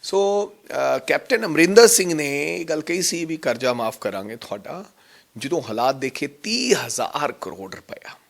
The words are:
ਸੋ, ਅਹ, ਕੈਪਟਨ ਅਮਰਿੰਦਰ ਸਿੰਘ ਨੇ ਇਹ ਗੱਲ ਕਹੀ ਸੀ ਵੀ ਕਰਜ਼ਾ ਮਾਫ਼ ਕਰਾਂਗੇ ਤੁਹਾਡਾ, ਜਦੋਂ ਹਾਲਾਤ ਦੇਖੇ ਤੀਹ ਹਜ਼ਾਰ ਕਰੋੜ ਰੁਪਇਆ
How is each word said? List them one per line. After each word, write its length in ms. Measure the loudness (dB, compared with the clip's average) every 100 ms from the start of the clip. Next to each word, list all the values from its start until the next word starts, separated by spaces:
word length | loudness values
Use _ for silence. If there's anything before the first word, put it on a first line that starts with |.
ਸੋ, 480 | 0 0 2 0 -4 -10 -8
ਅਹ, 280 | -2 0 -2
ਕੈਪਟਨ 460 | 0 -2 0 -2 0
ਅਮਰਿੰਦਰ 420 | 4 8 10 10
ਸਿੰਘ 260 | 8 2
ਨੇ 440 | -2 -2 -4 -4 -6
ਇਹ 80 | -4
ਗੱਲ 160 | -4
ਕਹੀ 200 | -2 -2
ਸੀ 240 | -2 -2 -4
ਵੀ 120 | -4
ਕਰਜ਼ਾ 360 | -2 0 0
ਮਾਫ਼ 260 | 0 -4 -4
ਕਰਾਂਗੇ 360 | -6 -6 -10 -14
ਤੁਹਾਡਾ, 500 | -12 -12 -10 -14 -14 _ _ -20 _ -12
ਜਦੋਂ 240 | -4 -4
ਹਾਲਾਤ 340 | -2 0 0 0
ਦੇਖੇ 320 | -6 -6 -8
ਤੀਹ 480 | -8 -6 -4 2 2 2
ਹਜ਼ਾਰ 460 | -4 -4 -2 -4
ਕਰੋੜ 440 | -4 -12 -12 -14 -16
ਰੁਪਇਆ 420 | -16 -18 -18 -20